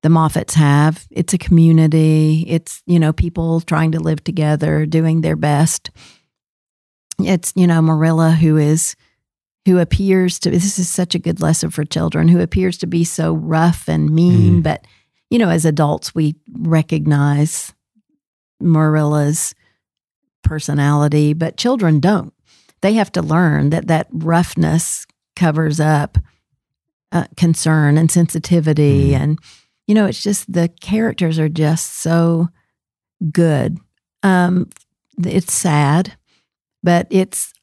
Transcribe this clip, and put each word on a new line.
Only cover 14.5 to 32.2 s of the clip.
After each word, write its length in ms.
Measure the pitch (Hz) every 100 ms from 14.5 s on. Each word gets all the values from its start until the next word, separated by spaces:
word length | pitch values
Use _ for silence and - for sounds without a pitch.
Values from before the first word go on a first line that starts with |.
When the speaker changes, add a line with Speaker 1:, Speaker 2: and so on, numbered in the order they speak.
| 87
Speaker 2:
Mm. 20 |
Speaker 1:
but, 240 | 156 - _ _ _ _ _
you 100 | 240
know, 120 | 202
as 140 | 170 156
adults, 480 | 151 147 151 -
we 220 | - 151 156 -
recognize 1200 | - 165 160 156 156 147 147 143 143 156 - - _ _ _ _ _ _ _ _ _
Marilla's 960 | 175 160 156 156 147 151 143 156 - - _ _ _ _ _ _ _ _
personality, 920 | - 156 - 143 143 147 147 151 147
but 220 | 151 165 -
children 440 | 240 254 175 156
don't. 320 | 175 208 - _ _ _ _ _
They 140 | 190
have 180 | 220 202
to 100 | 180
learn 480 | 156 160 175 147 143
that 180 | 160 -
that 200 | 160 -
roughness 960 | 160 160 165 175 - 160 160 - - - _ _ -
covers 420 | 175 151 160 151
up, 380 | 156 147 147 - - _ _ _ _ _ _ _ _
uh, 140 | 175 - -
concern 640 | 170 160 160 156 147 147
and 120 | 160
sensitivity. 1000 | 175 170 160 - 175 156 147 147 139 139
Speaker 2:
Mm. 100 | 135
Speaker 1:
And, 180 | 147 156 - - _ _ -
you 80 |
know, 120 | 214 202
it's 160 | -
just, 280 | 202 202 -
the 180 | 180 170 _
characters 580 | - 214 226 - 175 160
are 100 | 156
just 480 | 160 156 165 - -
so 500 | 165 165